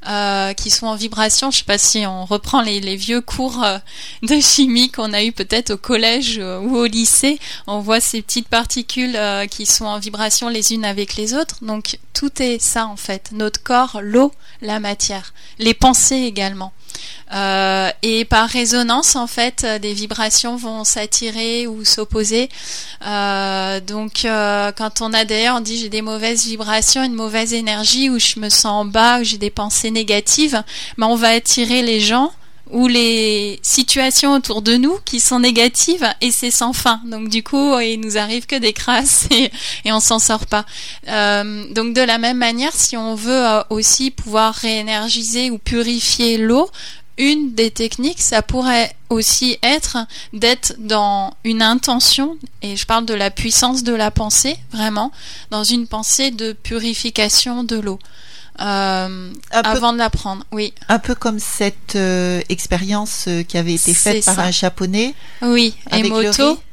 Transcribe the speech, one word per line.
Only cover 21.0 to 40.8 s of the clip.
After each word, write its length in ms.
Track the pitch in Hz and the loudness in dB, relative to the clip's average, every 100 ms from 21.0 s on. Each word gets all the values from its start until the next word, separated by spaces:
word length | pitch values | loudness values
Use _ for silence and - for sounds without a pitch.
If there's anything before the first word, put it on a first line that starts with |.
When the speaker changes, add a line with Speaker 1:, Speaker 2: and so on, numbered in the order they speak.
| 214 - 233 220 226 233 240 | 0 -2 -2 -4 -2 -2 -4
Speaker 1:
ou 160 | 220 208 | -2 0
s'opposer. 640 | - 214 220 208 220 262 - - - - - - | 0 0 0 0 0 0 -6 -12 -12 -12 -12 -6
Euh, 760 | 208 202 196 196 190 190 196 | -2 0 0 -2 -2 -2 -4
donc, 440 | 185 214 220 - 233 | -6 -8 -6 -2 0
euh, 460 | 220 208 202 202 202 | 2 2 2 0 -2
quand 260 | 220 - | -4 -4
on 120 | 226 | -2
a 120 | 220 220 | 0 0
d'ailleurs, 320 | 220 233 247 | 2 2 0
on 40 | |
dit, « 160 | 214 226 | -2 -6
J'ai 100 | 226 | -4
des 120 | 214 | -4
mauvaises 440 | 220 220 220 233 233 | -4 -4 -2 0 -2
vibrations, 580 | 220 214 220 214 269 | -4 -2 0 2 2
une 100 | 262 | 0
mauvaise 400 | 233 220 220 226 | -2 -4 -2 -2
énergie, 560 | 233 220 214 214 254 269 | -2 -2 -2 0 2 2
ou 80 | 247 | 2
je 220 | - - | 0 0
me 100 | 214 | 0
sens 160 | - 220 | 2 2
en 200 | 208 208 | 0 0
bas, 340 | 220 233 247 | 4 4 4
ou 40 | |
j'ai 140 | 233 220 | 0 -2
des 120 | 202 | -4
pensées 400 | 208 214 - 226 | -4 -2 -2 0
négatives », 720 | 226 214 208 208 - 302 233 214 - - - | -2 0 0 2 2 2 2 -4 -10 -12 0
ben, 100 | 220 | 2
on 80 | 240 | 4
va 140 | 226 | 4
attirer 520 | 233 - 247 233 247 | 4 4 2 2 2
les 180 | 240 220 | 2 2
gens 320 | 214 233 285 - - - - | 2 2 2 -2 -16 -16 -6
ou 180 | 240 254 | 2 4
les 720 | 240 233 226 220 214 202 202 | 6 4 4 2 0 -2 -4
situations 720 | - - 254 269 262 - 277 | 0 0 2 2 4 4 4
autour 280 | 277 - 214 | 4 2 -2
de 140 | 214 240 | 4 4
nous 220 | 262 381 - | 4 2 -4
qui 160 | - | 0
sont 180 | - 247 | 2 4
négatives, 680 | 247 233 240 - - 349 240 - | 4 4 4 4 2 2 2 0
et 120 | 247 | 0
c'est 200 | 226 247 | 0 0
sans 220 | 240 240 | 0 0
fin. 260 | 262 254 226 233 | 0 0 0 -4
Donc 240 | 220 220 | -8 -2
du 120 | 226 | -2
coup, 380 | 220 277 285 262 | 0 0 2 2
il 180 | 233 226 | 2 -2
nous 160 | 220 214 | -2 -2
arrive 280 | 208 233 240 | -2 -4 -2
que 120 | 277 | -2
des 160 | 233 | 0
crasses 520 | 214 - 247 269 - - | -2 0 2 4 2 4
<laughs> 40 | |
et, 180 | 247 269 - - - 208 | 4 2 0 -8 -6 -2
et 80 | |
on 80 | 220 | 2
s'en 180 | - 226 | 2 2
sort 260 | - 220 - | 2 0 0
pas. 180 | 208 208 - | -2 -2 -10